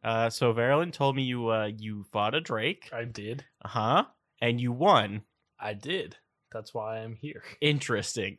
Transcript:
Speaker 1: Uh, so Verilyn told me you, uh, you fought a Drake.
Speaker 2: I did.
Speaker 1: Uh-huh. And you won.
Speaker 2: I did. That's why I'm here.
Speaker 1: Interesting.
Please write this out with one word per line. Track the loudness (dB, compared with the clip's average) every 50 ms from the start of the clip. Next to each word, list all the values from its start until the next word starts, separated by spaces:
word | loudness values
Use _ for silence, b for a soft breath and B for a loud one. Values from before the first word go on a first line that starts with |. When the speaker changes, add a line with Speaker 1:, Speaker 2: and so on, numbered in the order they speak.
Speaker 1:
Uh, | -4 -2 0 2 2 0
so | 2 2 2 2
Verilyn | 4 4 4 4 4 4 2 0
told | 0 0 2 2 2
me | 0
you, | 0 -2 -2 -2 0 0
uh, | 2 2 0 -2 -4
you | -6 -8 -8 -8 -8 -8 -4
fought | -2 0 0 0 0
a | -2
Drake. | -2 -2 -2 -2 -2 -2 -4 -6 -10 -10
Speaker 2:
I | -8 -8 -8
did. | -8 -8 -10 -8 -8 -8 -8 -12 _ _ _ -8
Speaker 1:
Uh-huh. | -4 -2 0 2 4 4 4 2 0 _ _ _ _ _ -2
And | 0 0 2 2
you | 0 -2
won. | 0 4 6 6 6 6 4 2 -2 -8 -10 _ _ _ _ _ _ -10
Speaker 2:
I | -8 -8 -8
did. | -6 -6 -4 -4 -4 -6 -8 -12 _ _ _ _ _ _ -12
That's | -12 -12 -10 -8
why | -8 -8 -6 -6 -6 -8
I'm | -8 -10 -10
here. | -10 -10 -12 -12 -12 -16 -16 -4 0
Speaker 1:
Interesting. | 2 2 2 2 2 0 0 0 0 -2 -4 -4 -4 -4 -6